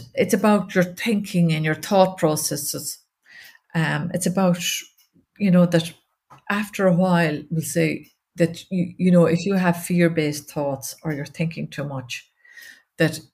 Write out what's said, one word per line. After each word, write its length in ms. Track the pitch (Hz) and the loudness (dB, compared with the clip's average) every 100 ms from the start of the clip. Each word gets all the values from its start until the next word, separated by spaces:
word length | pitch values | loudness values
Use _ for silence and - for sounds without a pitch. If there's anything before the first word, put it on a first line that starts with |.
| - | -8
it's 200 | - 196 202 | -4 0 2
about 400 | 214 208 - 190 | 2 2 0 0
your 80 | |
thinking 680 | 175 180 233 208 202 180 170 | 0 -2 -4 -2 -2 0 2
and 120 | 156 156 | 2 -2
your 100 | 156 | -4
thought 420 | - 196 185 185 | 0 4 4 2
processes. 840 | 160 151 - 143 147 143 139 - _ _ _ - - _ _ 170 | 0 0 -4 -6 -6 -8 -10 -14 _ _ _ -20 -20 _ _ -2
Um, 360 | 151 147 175 | -2 -2 -4
it's 140 | 175 185 | -4 -2
about, 320 | 185 185 175 - - - _ _ _ _ _ | 2 2 2 -2 -6 -10 _ _ _ _ _
you 120 | 202 | 2
know, 140 | 180 175 | 4 4
that 260 | 175 160 - _ _ _ - - | 2 -2 -10 _ _ _ -20 -6
after 380 | 202 208 - 190 | -6 -4 0 2
a 60 | |
while, 480 | 170 185 175 165 151 - | 4 4 2 2 -2 -6
we'll 120 | 160 | -6
say 440 | - 170 160 151 - _ _ 170 | -4 -2 0 -2 -10 _ _ 0
that, 280 | 170 170 - | 0 0 -6
you, 220 | 190 175 - | -4 -4 0
you 140 | 180 | 4
know, 140 | 180 165 | 6 6
if 200 | 170 202 | 2 0
you 100 | 190 | 0
have 280 | 180 175 | 0 -2
fear-based 640 | - 175 170 165 151 147 - | -2 2 2 2 -2 -4 -8
thoughts 460 | - 143 131 - - | -6 -4 -4 -8 -10
or 100 | 160 | -8
you're 120 | 143 131 | -8 -10
thinking 420 | - 165 156 151 | -6 -6 -6 -10
too 160 | - 143 | -10 -8
much, 440 | 135 123 - - _ _ - - - _ - | -8 -10 -14 -14 _ _ -20 -20 -20 _ -2
that, 220 | 160 - - | 0 0 -12